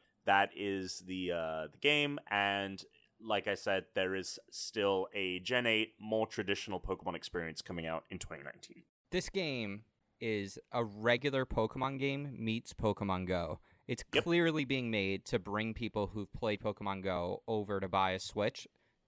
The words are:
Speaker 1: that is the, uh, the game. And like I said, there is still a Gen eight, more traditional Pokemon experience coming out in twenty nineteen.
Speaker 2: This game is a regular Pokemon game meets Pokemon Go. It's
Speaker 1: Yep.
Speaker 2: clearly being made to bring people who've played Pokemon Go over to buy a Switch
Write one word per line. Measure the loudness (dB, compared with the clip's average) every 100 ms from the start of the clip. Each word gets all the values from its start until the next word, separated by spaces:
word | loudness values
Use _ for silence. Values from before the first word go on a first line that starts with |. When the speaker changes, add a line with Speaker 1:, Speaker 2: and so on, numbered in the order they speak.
| _ _ 4
Speaker 1:
that | 6 6 2
is | -2 -2 -4 -8
the, | -6 -4 0
uh, | 0 -2 -4 -6
the | -2
game. | 2 2 2 -2 0
And | 2 4 2 -2 -6 -14 _ _ _
like | -2 0 0
I | -2
said, | 2 0 0 0
there | 0 0
is | -4 -8 -12
still | -10 -6 0 2 2 0
a | -2 -2 -4
Gen | 0 2 4
eight, | 2 2 -4
more | -2 0 0
traditional | 0 -2 -2 -2 -6
Pokemon | -4 -6 -4 -6
experience | -4 -4 -4 -6
coming | -8 -6 -2
out | -4 -4
in | -8
twenty | -8 -10
nineteen. | -12 -14 -18 -20 -20 _ _
Speaker 2:
This | -4 -4
game | -2 -2 -2 -4 -6 -12 _ _ -8
is | -2 -2 -2 -8 -6
a | -2 -2
regular | 0 2 4 2 0 0
Pokemon | 2 0 0 -2 0
game | -2 -2 -6 -4
meets | 0 0 -2
Pokemon | -2 0 2 0 0 2
Go. | 0 0 -4 -10 _ -8
It's | -8 0
Speaker 1:
Yep. | 2
Speaker 2:
clearly | 4 4 4 2 0
being | 0 0
made | 2 2 0 0
to | -2
bring | 0 -2 -2
people | -2 -2 0 -2
who've | -2 -8
played | -4 -2 0
Pokemon | -2 -4 -2 -2
Go | 0 0 0 -4 -2
over | -2 0 -2
to | 2
buy | 4 4
a | 2
Switch | -2 0 0 0 -10 _ _ _